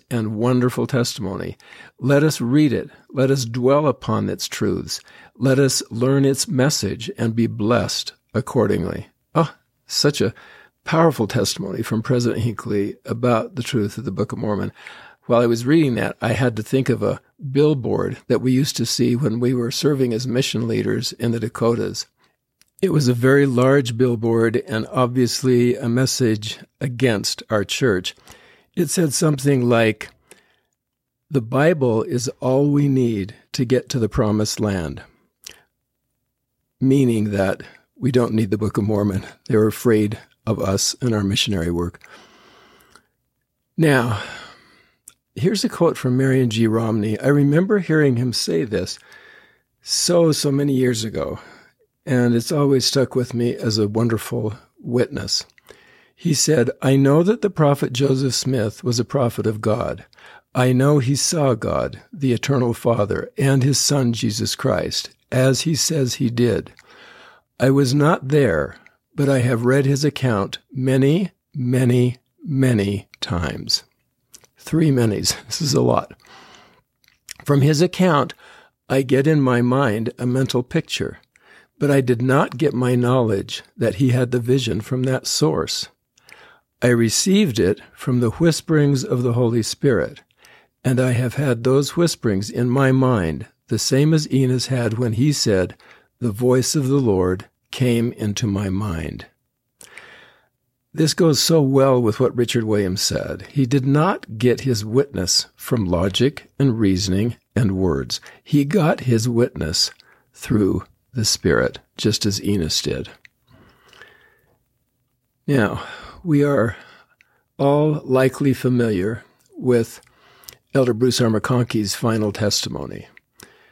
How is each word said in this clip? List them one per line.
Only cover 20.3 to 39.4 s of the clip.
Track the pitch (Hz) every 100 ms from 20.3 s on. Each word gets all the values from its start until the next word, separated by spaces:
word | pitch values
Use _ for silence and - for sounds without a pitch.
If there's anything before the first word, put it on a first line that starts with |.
| 120 - - 117
leaders | 110 104 110 120
in | - 117
the | 117
Dakotas. | 110 - 117 117 98 98 - _ _ _ _ _ _ _
It | 190
was | 151 123
a |
very | 120 131 139 139
large | 120 131 143 120 113
billboard | 127 117 113 113 113 120 -
and | 110 -
obviously | - 123 123 120 - 131 120 120
a | 117 120
message | 120 131 - 123 110 107 - - -
against | 135 117 127 104 - - -
our | 107
church. | 95 - 131 92 92 - - - _ _ _ -
It | 160
said | 185 160
something | - 160 143 139 135 120
like, | 117 113 104 - _ _ _ _ _ _ _ _ _ _ _ -
"The | 143
Bible | 113 135 156 170 127 110
is | 175 123 123 -
all | 127 131 147
we | 143 143
need | 131 120 107 95 - _
to | -
get | 120 127 -
to | 127
the | 107
promised | - 107 107 107 -
land," | 107 95 78 65 - _ _ _ - - _ _ _ _ _ _ _ _ _ _ _ -
meaning | 131 139 123 113 104
that | 98 95 - - - _ -
we | 123
don't | 123 117
need | 107 107
the | 107
Book | 104 -
of |
Mormon. | 101 104 104 95 - -